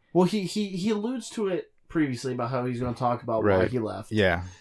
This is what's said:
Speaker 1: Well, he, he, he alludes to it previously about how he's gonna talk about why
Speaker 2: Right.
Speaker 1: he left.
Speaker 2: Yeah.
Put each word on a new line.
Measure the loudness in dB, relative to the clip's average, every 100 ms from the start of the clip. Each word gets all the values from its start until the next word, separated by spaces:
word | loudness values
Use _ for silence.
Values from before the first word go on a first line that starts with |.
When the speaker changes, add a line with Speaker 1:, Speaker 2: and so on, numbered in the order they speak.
| _
Speaker 1:
Well, | 2
he, | 2 2
he, | -2 -2 -4
he | -2 -2
alludes | -2 -2 -6 -8
to | -4 -2
it | -2 -6 _ -6
previously | -2 0 -2 -4
about | -4 -2
how | -2
he's | -2 -2
gonna | -4
talk | 0 0 0
about | -2 2
why | 4 4
Speaker 2:
Right. | 4
Speaker 1:
he | 2
left. | -2 -6 -2
Speaker 2:
Yeah. | 2 4 2 -2 -14